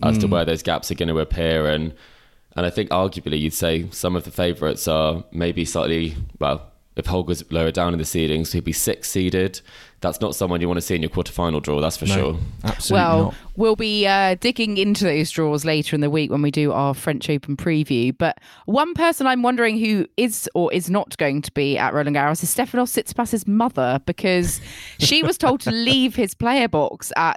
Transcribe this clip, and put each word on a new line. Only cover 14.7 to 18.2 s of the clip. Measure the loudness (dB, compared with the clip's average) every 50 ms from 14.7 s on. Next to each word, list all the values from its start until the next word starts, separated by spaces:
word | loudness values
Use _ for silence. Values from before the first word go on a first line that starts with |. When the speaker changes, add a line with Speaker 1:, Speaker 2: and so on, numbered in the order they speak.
| 0 2
Speaker 3:
into | 2 2 2 2 2
those | 2 2 2 0 0
draws | 0 0 0 0 0 0 0
later | 0 0 0 0 0 0
in | 0
the | 0 2
week | 2 0 0 0
when | 0 0
we | 2 2
do | 2 2 2 2
our | 2 2 0 0 -2
French | -2 -2 -4 -4 -2 -2 -2
Open | -2 -2 -2 -4 -6
preview. | -2 0 0 2 2 2 2 2 2 2 2 0
But | 0